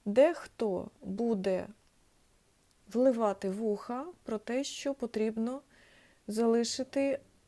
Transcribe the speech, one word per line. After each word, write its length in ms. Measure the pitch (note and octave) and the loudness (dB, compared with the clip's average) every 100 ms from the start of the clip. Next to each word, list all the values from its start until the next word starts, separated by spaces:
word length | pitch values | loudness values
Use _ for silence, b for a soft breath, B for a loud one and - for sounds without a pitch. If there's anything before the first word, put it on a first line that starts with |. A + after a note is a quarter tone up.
| - | 0
дехто 840 | G#3 D4+ F4 - - A3 F3+ - - | 6 6 4 -8 -4 -2 -2 -4 -12
буде 640 | G3+ G3 A#3 G#3+ F#3+ F#3 - G#3+ _ _ _ _ _ _ _ _ _ _ - | -8 -2 0 0 0 -2 -4 -14 _ _ _ _ _ _ _ _ _ _ -6
вливати 640 | A3+ C4 A#3 A3 G3 G3 | 2 4 4 2 0 -4
вуха 560 | F#3+ A3+ G3+ - A#3+ D#4+ F4 | -2 -2 -2 -4 -8 -8 -12
про 140 | - G#3+ | -8 -8
те, 260 | - B3 | -4 -4
що 300 | C#4 - C#4+ | -4 -4 -6
потрібно 680 | C#4 A#3 A3 A3 A3 A3+ C4+ - b b b b b b | -4 -4 -2 -2 -2 -4 -6 -12 b b b b b b
залишити 920 | G#3+ A#3 A#3 A#3 - B3+ C#4 C#4 C4+ - _ | 0 4 4 2 -2 -4 0 0 0 -6 _